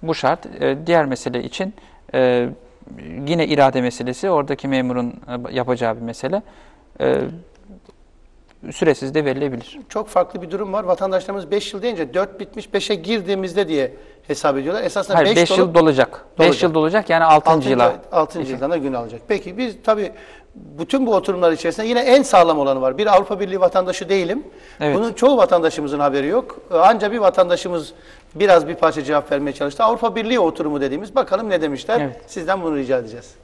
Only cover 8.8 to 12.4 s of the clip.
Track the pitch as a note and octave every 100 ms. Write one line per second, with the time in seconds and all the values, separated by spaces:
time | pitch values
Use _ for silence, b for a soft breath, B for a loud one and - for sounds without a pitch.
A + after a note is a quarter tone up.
8.8 | E3 C3+ C3+ D3+ D3 C3 C#3+ B2 - D4
9.8 | - G#3+ G#3+ F#3 F3+ F#3 E3+ F#3+ G3+ G3
10.8 | F#3 F#3 F#3+ F#3 F#3 G3+ E3+ G3+ G3+ G3+
11.8 | A3+ G#3 D3 E3 G3 -